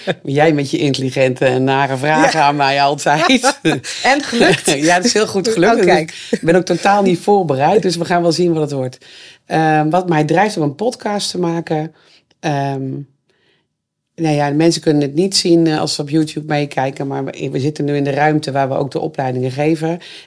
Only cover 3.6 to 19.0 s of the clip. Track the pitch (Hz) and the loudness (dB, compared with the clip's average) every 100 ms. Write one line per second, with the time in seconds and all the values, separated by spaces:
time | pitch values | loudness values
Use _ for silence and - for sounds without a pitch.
3.6 | 165 147 - - 240 285 277 233 277 185 | 0 -2 -4 -4 0 0 0 2 2 2
4.6 | - 143 156 175 180 202 214 196 185 220 | 0 0 2 2 2 0 0 -2 -2 2
5.6 | 185 233 180 165 156 - - 220 160 175 | 2 4 4 2 0 -8 -6 -2 2 2
6.6 | 175 175 196 202 196 175 - 208 170 131 | 2 0 2 2 2 0 2 2 2 0
7.6 | 147 208 190 170 151 175 170 165 180 160 | 2 2 0 -2 -2 0 2 2 0 0
8.6 | 151 139 127 - - - - - - 160 | -2 -4 -6 -10 -20 -20 -20 -20 -6 -2
9.6 | 156 156 156 175 185 156 151 165 214 202 | 2 2 2 0 0 0 2 2 0 0
10.6 | 147 139 220 247 214 208 - 180 170 170 | -4 -2 -4 -4 -4 -4 -4 -4 -4 -4
11.6 | 160 156 156 - _ _ _ _ 165 143 | -4 -4 -4 -10 _ _ _ _ -4 -2
12.6 | 139 135 135 139 139 _ _ _ _ _ | -2 -4 -6 -8 -12 _ _ _ _ _
13.6 | _ _ _ _ _ - 160 147 147 143 | _ _ _ _ _ -6 -2 0 0 2
14.6 | 165 160 165 147 143 143 190 196 185 170 | 2 2 2 0 0 0 -2 0 2 4
15.6 | 165 156 156 - 147 160 151 156 151 147 | 4 0 -2 -4 -2 -2 -2 -4 -4 -2
16.6 | 143 - 135 131 139 139 139 - 139 135 | -2 -2 -4 -4 -6 -6 -6 -8 -6 -4
17.6 | 135 147 147 143 143 135 151 156 151 139 | -4 -2 -2 0 0 2 2 2 0 -2
18.6 | 135 - 139 - | -2 -2 -4 -4